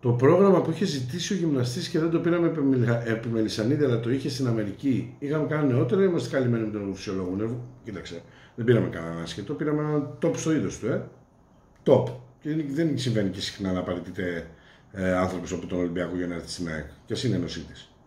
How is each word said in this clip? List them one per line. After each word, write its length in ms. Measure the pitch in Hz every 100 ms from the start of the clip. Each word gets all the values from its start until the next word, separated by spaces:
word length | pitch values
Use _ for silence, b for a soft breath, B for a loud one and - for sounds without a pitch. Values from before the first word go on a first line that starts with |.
Το 120 | 123
πρόγραμμα 500 | 117 131 175 202 175
που 80 | -
είχε 140 | 156
ζητήσει 480 | 190 147 123 175 170
ο 40 | 196
γυμναστής 520 | 165 139 123 - 165
και 100 | 160
δεν 120 | 165
το 80 | 165
πήραμε 340 | 165 175 170 156 139 127 117 117
επί 240 | 117 110 120
Μελισανίδη, 560 | 113 107 104 110 151
αλλά 160 | 143 113
το 100 | 117
είχε 180 | 131 139
στην 180 | 123 127
Αμερική. 680 | 110 101 98 139 113 - -
Είχαμε 280 | 143 151 143
κάνει 260 | 151 147
νεότερα, 300 | 123 156 190
είμαστε 340 | 190 165 123 143
καλυμμένοι 280 | 123 117
με 60 | 110
τον 240 | 104 98
φυσιολόγο 420 | 95 - 95 92 92
νεύου. 240 | 110 123 - -
Κοίταξε, 380 | - 95 78 85 - B B
δεν 100 | -
πήραμε 240 | 120 117 90
κανέναν 340 | 87 82 82
άσχετο, 320 | 85 - 101
πήραμε 280 | - 156 151
έναν 360 | 151 151 127 -
top 140 | 170 -
στο 160 | -
είδος 260 | 156 98 -
του, 80 | 107
ε. 220 | 175 - - _ _ _ - _ _
Top. 200 | - 127 - - - -
Και 140 | 151
δεν, 100 | 156 143
δεν 280 | 135 165 131
συμβαίνει 320 | 123 107 98
και 100 | 90
συχνά 320 | - - 98
να 100 | 92
παραιτείται, 680 | 87 87 85 92 90 85 80 B B B B
ε, 200 | 98 92
άνθρωπος 400 | 90 92 90 85
από 140 | 87 -
τον 120 | 92
Ολυμπιακό 380 | 87 85 85 90
για 100 | 87
να 80 |
έρθει 140 | 85 82
στην 200 | - 85
αεκ. 180 | 78 76 - -
Και 60 |
ας 120 | 113
είναι 120 | 127 95
ενός 200 | 85 85
ήττης. 380 | 76 - - _